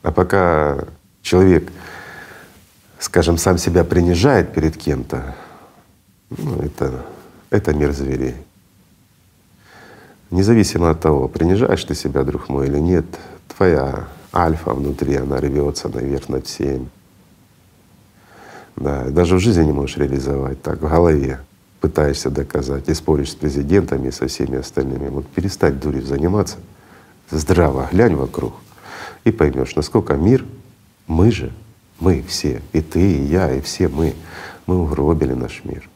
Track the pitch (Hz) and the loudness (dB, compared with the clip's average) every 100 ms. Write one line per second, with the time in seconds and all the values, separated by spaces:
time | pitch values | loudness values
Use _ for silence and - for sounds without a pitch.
0 | - 80 92 98 90 78 73 69 - - | 0 0 2 4 4 4 2 -2 -6 -16
1 | _ _ - 92 95 82 - - - - | _ _ 0 4 6 6 2 -14 -18 -18
2 | - - - - - - _ _ _ - | -18 -20 -20 -20 -20 -20 _ _ _ -14
3 | - 92 82 85 95 87 - 85 80 90 | -2 2 2 2 2 2 4 2 4 2
4 | 87 85 135 120 78 - 80 80 78 67 | 4 4 4 4 2 0 -2 -2 -4 -4
5 | 64 67 65 64 - - - _ _ _ | -4 -8 -8 -14 -18 -20 -20 _ _ _
6 | _ _ _ - 147 - 76 - 67 64 | _ _ _ -10 -6 -4 -6 -4 -6 -6
7 | - - - - _ 107 - 76 71 71 | -12 -18 -20 -20 _ 0 2 0 0 0
8 | 67 64 64 62 - _ _ _ _ _ | -4 -2 -4 -6 -18 _ _ _ _ _
9 | _ _ _ _ _ _ _ - - - | _ _ _ _ _ _ _ -20 -20 -20
10 | - - _ 90 98 117 98 - 85 80 | -20 -20 _ 2 4 6 4 4 2 4
11 | 80 71 64 - 82 98 123 - - 73 | 2 2 0 0 2 4 2 0 -2 -6
12 | 73 69 67 65 - 67 67 71 85 90 | -2 0 -2 -4 -4 -2 0 0 2 2
13 | 82 - - - _ - 95 76 67 65 | 0 -12 -18 -20 _ 2 4 4 0 -6
14 | - - - - 82 80 - 65 71 71 | -10 -18 -6 0 0 0 -2 -4 -4 -4
15 | 69 69 65 67 69 71 69 - - 60 | -2 -2 -2 -2 0 0 -2 -4 -8 -6
16 | 67 67 - 65 - - 69 65 64 _ | -4 -4 -4 -8 -6 -6 -4 -4 -8 _
17 | _ _ _ _ _ _ _ _ _ _ | _ _ _ _ _ _ _ _ _ _
18 | _ _ _ - - - - - 69 69 | _ _ _ -20 -20 -20 -18 -6 -4 -4
19 | 64 73 87 92 107 92 78 71 67 71 | 0 2 4 4 4 4 4 2 -2 -2
20 | 71 69 67 67 67 67 - 67 76 82 | -2 0 -2 -4 -4 -6 -6 -4 2 4
21 | 87 76 67 67 - _ _ _ 78 76 | 4 4 0 -6 -14 _ _ _ -2 0
22 | 73 69 65 69 67 73 64 69 67 80 | 0 0 -4 -4 -4 -4 -4 -4 -4 -4
23 | - 76 71 - 76 69 71 98 - 67 | 0 0 0 -4 -4 -2 2 2 2 -4
24 | 65 - 65 - 67 65 65 - 67 65 | -4 -4 -6 -4 -4 -4 -4 -4 -4 -4
25 | 69 69 67 - 95 - 82 69 73 67 | -6 -6 -6 -4 -4 0 0 0 -4 -4
26 | 64 69 82 101 98 - - - - - | -4 -2 0 0 -2 -6 -20 -20 -20 -20
27 | - _ _ 78 76 80 80 67 65 87 | -20 _ _ -4 2 4 4 2 0 4
28 | 120 73 64 - - - - - - - | 4 2 -2 -4 -8 -10 -20 -20 -20 -18
29 | - - - 110 73 65 64 - 76 113 | -18 -2 -2 2 2 2 -4 -4 0 0
30 | - 71 90 131 - - - _ _ _ | 0 2 4 2 0 -18 -20 _ _ _
31 | - 80 107 82 58 - - _ _ - | -4 4 4 2 -6 -12 -20 _ _ -2
32 | 92 87 - - 73 62 - 80 80 82 | 0 0 -2 -4 -4 -4 -4 -4 -2 2
33 | 98 76 69 87 85 65 - - 90 69 | 2 2 0 0 0 -2 -6 -2 -2 0
34 | 82 - - - - - - 92 80 69 | -2 -2 -14 -18 -18 -14 -2 0 0 0
35 | 71 80 71 64 60 - - - - | 2 2 0 -2 -6 -10 -12 -12 -16